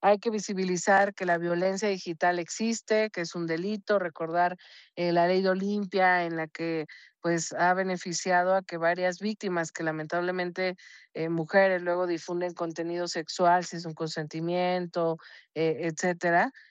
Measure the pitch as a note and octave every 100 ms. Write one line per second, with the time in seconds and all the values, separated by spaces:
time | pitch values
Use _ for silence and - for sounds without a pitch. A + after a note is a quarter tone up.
0 | G3 G#3 A#3 G#3+ F#3 F#3+ F#3+ F3+ - G3
1 | G3+ G3+ F3+ E3+ E3+ F3 F#3 F#3+ G#3 F#3+
2 | F#3 E3 F3+ F3 E3 - A3 A3+ - G#3+
3 | G#3+ G3 E3+ F3+ E3+ E3 F#3+ G#3+ - G3+
4 | F3+ - E3 E3+ F3 F3+ - - - -
5 | F3 E3+ F3 F#3 F#3+ F#3+ G3 G#3 G3 G3
6 | F#3 F3+ E3+ E3 D#3+ - E3 E3 D#3 -
7 | - _ E3+ E3+ E3 C3+ E3+ F3+ F#3+ F3+
8 | F#3 E3 G3 F3+ F3+ F#3+ F#3+ E3+ E3 F3
9 | F3+ F3+ G3+ A3 G3+ F3 E3 - E3 D#3
10 | D#3 F3 F3+ F#3 F3+ F3 F#3 F#3 - -
11 | _ - D#3+ E3 D#3 G3 G3 F#3 F3 F3
12 | F3+ E3+ D#3 F3 F3+ F3 E3+ D#3+ E3+ E3+
13 | F3 F3 D#3+ - F3+ F3+ F3 E3+ E3+ D#3
14 | D#3+ D#3+ D3+ D#3+ E3 F3+ F3+ F3+ F3 F3
15 | E3 E3 - - _ - D#3+ D#3 E3 D#3
16 | F#3 F3 F3+ E3+ A#3 - -